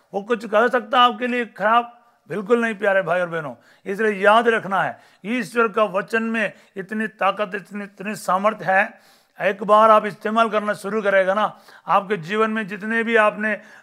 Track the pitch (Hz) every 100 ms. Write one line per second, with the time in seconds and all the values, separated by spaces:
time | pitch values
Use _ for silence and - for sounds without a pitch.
0 | _ 196 202 233 226 208 240 247 214 254
1 | 247 214 247 247 226 - 202 233 240 -
2 | _ _ - 180 196 240 226 202 208 190
3 | 170 180 175 165 143 - _ _ 185 196
4 | 220 196 202 220 233 220 202 190 147 113
5 | _ _ 190 247 180 240 226 202 208 185
6 | 190 226 226 226 196 - _ 190 190 214
7 | 220 - 196 196 208 202 170 202 202 -
8 | 196 202 - 185 208 196 170 190 220 -
9 | _ _ _ - 180 202 202 214 220 214
10 | 208 156 208 220 226 214 208 202 196 220
11 | 202 190 185 196 202 - - - - 190
12 | 190 208 156 214 220 220 196 202 214 226
13 | 226 226 214 208 214 202 - -